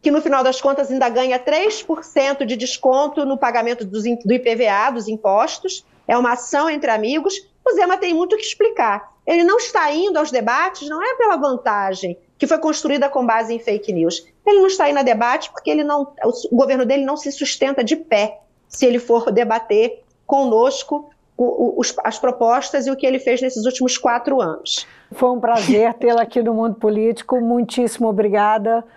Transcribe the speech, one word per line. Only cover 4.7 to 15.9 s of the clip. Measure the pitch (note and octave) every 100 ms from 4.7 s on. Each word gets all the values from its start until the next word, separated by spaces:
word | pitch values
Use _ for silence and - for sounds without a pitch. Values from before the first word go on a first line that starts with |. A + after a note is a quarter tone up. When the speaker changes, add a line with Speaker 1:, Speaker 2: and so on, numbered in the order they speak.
| G3 A#3
Speaker 1:
dos | A#3+ G#3
impostos. | A3 G#3 G3 C#4 - F#4 - _ _ -
É | A#3+
uma | B3
ação | B3 - D4 D#4
entre | D4+ D4
amigos. | A3 G#3+ D4 D#4 G4 - _ -
O |
Zema | G4 F4+ F#4
tem | F4+
muito | E4 F4+
o | G#4+
que |
explicar. | A4 - A4+ A4+ A#3 G#3 - _ -
Ele | E4+
não | E4+ G#4+
está | A4+ F#4+ D#4
indo | D4+ G4 D#4+
aos | D4+
debates, | B3+ G#3+ B3+ F4+ - C#4+
não | D#4
é | G#4 C5
pela | A4+ E4+
vantagem | C#4 B3+ - G#3 G3 F#3+ F#3 F3 _ -
que | A#3+
foi | -
construída | D#4 D4+ D4 C#4+ C#4
com | C#4 A#3+
base | A3+ A3+
em | A#3
fake | A#3 G#3+ G#3
news. | F3+ E3 F#3 - _ -
Ele | G4+
não | F#4+
está | F#4+ D4
indo | C#4+
a |
debate | B3 A3 A#3 C#4+ -
porque | - -
ele | D4+
não, | D4